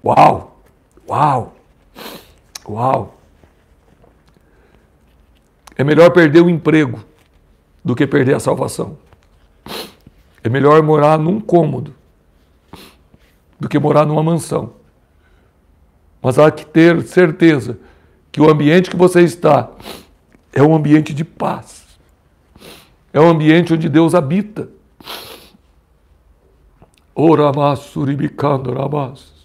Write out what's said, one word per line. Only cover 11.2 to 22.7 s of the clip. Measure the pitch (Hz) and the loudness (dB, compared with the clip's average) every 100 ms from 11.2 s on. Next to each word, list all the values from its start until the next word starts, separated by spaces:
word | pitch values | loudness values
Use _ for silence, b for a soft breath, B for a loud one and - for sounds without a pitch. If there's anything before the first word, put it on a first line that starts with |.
| 156 208 | 0 -4
cômodo | 214 175 156 127 - - _ _ _ _ _ _ _ - B B _ _ _ _ _ _ | 0 0 0 -6 -12 -20 _ _ _ _ _ _ _ -20 B B _ _ _ _ _ _
do | 139 | -6
que | 147 | -4
morar | 147 147 | 0 0
numa | 151 151 | 0 -2
mansão. | 160 165 - - - _ _ _ _ _ _ _ _ _ _ _ _ _ _ _ | -2 -4 -4 -8 -8 _ _ _ _ _ _ _ _ _ _ _ _ _ _ _
Mas | 127 123 | -4 2
há | 151 | 2
que | 151 - | 2 -4
ter | 165 165 160 | 2 4 2
certeza | - - 180 - 165 147 113 117 b b b b _ | -2 0 0 2 2 2 -4 -14 b b b b _
que | - | 0
o | 151 | 2
ambiente | 156 147 175 180 | 4 2 2 0
que | 180 | 0
você | 180 180 | 2 2
está | 175 - 156 139 113 - B B B _ _ _ _ | 0 0 0 0 -2 -14 B B B _ _ _ _
é | - | 0
um | 147 | 2
ambiente | 160 147 151 151 | 2 2 0 0
de | 147 | -8
paz. | 165 - 233 113 117 - _ _ _ _ _ _ _ _ B | -10 -8 -8 -8 -14 -20 _ _ _ _ _ _ _ _ B